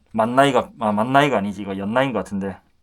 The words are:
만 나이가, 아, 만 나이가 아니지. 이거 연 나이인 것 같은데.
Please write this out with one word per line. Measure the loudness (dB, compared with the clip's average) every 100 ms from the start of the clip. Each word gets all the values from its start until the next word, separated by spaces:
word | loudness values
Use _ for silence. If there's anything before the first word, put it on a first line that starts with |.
| _
만 | -2 0 4
나이가, | 4 4 -2 -4
아, | -2
만 | -2 2
나이가 | 2 4 0
아니지. | -2 -8
이거 | -8 -6
연 | -2
나이인 | -2 0
것 | -4
같은데. | -6 -6 -6 -10 _ _